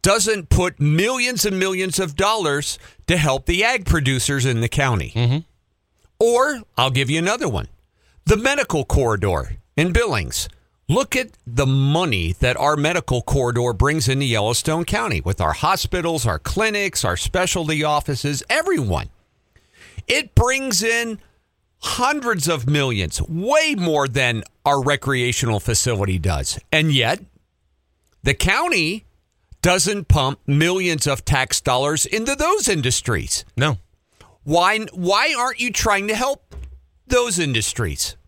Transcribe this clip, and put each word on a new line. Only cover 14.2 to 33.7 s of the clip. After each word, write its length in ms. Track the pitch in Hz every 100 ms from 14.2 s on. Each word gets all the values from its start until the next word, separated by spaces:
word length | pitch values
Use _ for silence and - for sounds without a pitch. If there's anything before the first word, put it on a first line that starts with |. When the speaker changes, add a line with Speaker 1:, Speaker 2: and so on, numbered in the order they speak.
| 139
Speaker 1:
Yellowstone 580 | 113 104 120 - 160
County 360 | 170 208 226 85
with 200 | 87 101
our 140 | 78
hospitals, 680 | - 151 185 - 180 165 160
our 140 | 117 -
clinics, 680 | - 185 220 208 196 -
our 120 | 98 90
specialty 680 | - 185 180 185 156 156
offices, 640 | 151 147 - 135 143 143 -
everyone. 600 | 269 339 349 113 80 - _ _ _ _ _ _ _ - - -
It 300 | 269 285 -
brings 480 | 240 262 269 185
in 340 | 226 233 233 220 - _ _ _ _ _
hundreds 680 | - - 247 294 240 202 147
of 200 | 160 120
millions, 520 | 147 135 110 87 -
way 520 | - 160 208 302 311
more 320 | 262 175 151 135
than 380 | 127 123 113 - _
our 160 | - 139
recreational 760 | 131 143 - 131 123 120 117 107
facility 640 | - 113 127 110 98 92
does. 400 | 82 76 67 - -
And 220 | 156 156
yet, 260 | 139 117 190 - _ _ _ _ _ _ _ _ _
the 120 | 135
county 680 | 139 175 202 349 330 156 214 _ _ _ _ _ -
doesn't 440 | 175 180 175 202 165
pump 320 | 151 135 139 -
millions 600 | 143 165 185 180 160 143
of 160 | 135
tax 360 | - 139 131 -
dollars 460 | - 123 143 151 -
into 300 | 220 233 277
those 320 | 311 403 320
industries. 760 | 185 127 120 - 98 80 - - -
Speaker 2:
No. 220 | 147